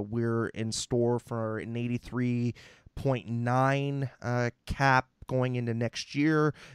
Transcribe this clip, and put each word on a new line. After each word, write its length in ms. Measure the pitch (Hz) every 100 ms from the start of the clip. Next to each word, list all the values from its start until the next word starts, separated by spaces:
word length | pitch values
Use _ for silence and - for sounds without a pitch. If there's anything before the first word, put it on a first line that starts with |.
| 104
we're 420 | 117 117 117 110
in 220 | - 113
store 460 | 110 - 123 120 120
for 400 | - 117 110 110
an 180 | 90 117
eighty-three 800 | 120 120 - 120 123 120 120 - - - - -
point 320 | 139 127 98
nine, 840 | 117 120 127 135 139 143 139 135 -
uh, 300 | - 120 120 - -
cap 400 | - 139 127 - - -
going 300 | 127 127 123
into 180 | 117
next 400 | 113 117 - -
year. 400 | 139 151 156 151 - -